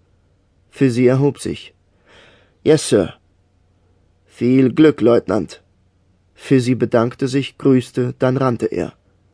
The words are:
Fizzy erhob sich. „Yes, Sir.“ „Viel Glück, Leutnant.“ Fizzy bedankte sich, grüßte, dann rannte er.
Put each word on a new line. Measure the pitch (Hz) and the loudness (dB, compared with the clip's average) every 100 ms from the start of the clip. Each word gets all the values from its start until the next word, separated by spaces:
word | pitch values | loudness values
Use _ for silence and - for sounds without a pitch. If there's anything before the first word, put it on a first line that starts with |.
| _ _ _ _ _ _ _ | _ _ _ _ _ _ _
Fizzy | - 135 117 123 | -4 -2 2 0
erhob | 131 143 127 | 2 -2 -4
sich. | - - - _ _ _ _ _ _ _ _ _ - | -8 -12 -14 _ _ _ _ _ _ _ _ _ 0
„Yes, | 151 - | 0 2
Sir.“ | 113 82 - _ _ _ _ _ _ _ _ _ _ _ | 0 0 -6 _ _ _ _ _ _ _ _ _ _ _
„Viel | - 120 131 131 | -6 0 2 2
Glück, | 117 156 143 | 4 4 4
Leutnant.“ | 107 117 - 101 85 - _ _ _ _ _ _ _ _ | 2 2 0 -4 -6 -12 _ _ _ _ _ _ _ _
Fizzy | - 135 123 120 | -2 0 0 -2
bedankte | 117 120 117 - 135 | 0 0 -2 -4 -6
sich, | 135 131 - | -4 -6 -4
grüßte, | 139 131 123 - 123 - | 0 0 0 -6 -6 -4
dann | 131 131 | -2 0
rannte | 131 117 - | -2 -2 -4
er. | - 85 - _ _ _ | -4 -8 -10 _ _ _